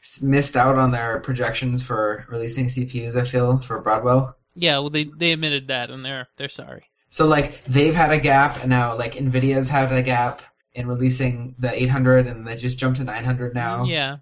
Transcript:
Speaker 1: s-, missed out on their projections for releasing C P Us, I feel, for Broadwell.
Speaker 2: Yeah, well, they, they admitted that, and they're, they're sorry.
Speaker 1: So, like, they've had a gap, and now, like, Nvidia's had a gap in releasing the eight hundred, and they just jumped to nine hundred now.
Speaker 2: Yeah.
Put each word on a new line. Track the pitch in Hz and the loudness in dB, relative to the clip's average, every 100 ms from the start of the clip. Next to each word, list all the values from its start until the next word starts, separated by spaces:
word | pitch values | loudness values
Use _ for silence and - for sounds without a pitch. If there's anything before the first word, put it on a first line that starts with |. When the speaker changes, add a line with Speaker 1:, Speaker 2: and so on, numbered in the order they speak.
Speaker 1:
s-, | - - | -16 -6
missed | 139 139 139 131 | 2 2 2 2
out | 127 131 | 2 4
on | 127 | 2
their | 120 117 113 | 2 -4 -6
projections | - 127 117 117 127 123 | -6 -4 -2 -2 -2 -4
for | 123 113 107 107 - | -4 -2 -2 -4 -8
releasing | 117 113 135 123 | -8 -6 -4 -2
C | 127 123 | -2 -6
P | 123 117 | -6 -4
Us, | 123 | -2
I | |
feel, | 123 123 123 131 | 0 0 2 2
for | - 110 | 0 -6
Broadwell. | - 107 123 127 131 - _ | 0 0 4 2 2 -10 _
Speaker 2:
Yeah, | - 170 143 | 0 2 2
well, | 143 | 0
they, | 151 | -2
they | 151 151 170 | -4 -2 0
admitted | 160 156 143 131 | 0 0 -4 -2
that, | 131 117 | -4 -4
and | 131 | -8
they're, | 131 135 127 _ | -10 -10 -12 _
they're | 139 | -12
sorry. | - 127 131 _ _ _ | -10 -16 -18 _ _ _
Speaker 1:
So, | - 156 | 0 4
like, | 151 135 - | 4 0 -6
they've | - 131 156 | 0 2 4
had | 160 156 | 4 4
a | 156 | 4
gap, | 147 135 143 - | 4 4 4 0
and | 131 | 0
now, | 127 120 113 | 2 2 -2
like, | 117 | -6
Nvidia's | - 135 127 135 135 131 | -2 0 2 2 2 2
had | 143 131 | 2 2
a | 127 | 0
gap | 127 123 123 - - _ _ | 0 0 0 -4 -18 _ _
in | 123 123 | -10 -6
releasing | 123 131 127 127 120 123 - | 0 0 0 -2 -2 -8 -6
the | 123 | -4
eight | 117 127 | -2 0
hundred, | 131 127 127 123 | 2 6 6 4
and | 117 113 | -4 -10
they | |
just | 113 123 127 | -6 -6 -2
jumped | 131 127 | 0 0
to | |
nine | 127 110 | -2 -4
hundred | 123 123 123 | -2 -2 -4
now. | 123 120 117 | -4 -4 -2
Speaker 2:
Yeah. | 123 156 135 143 | -2 -2 -2 -6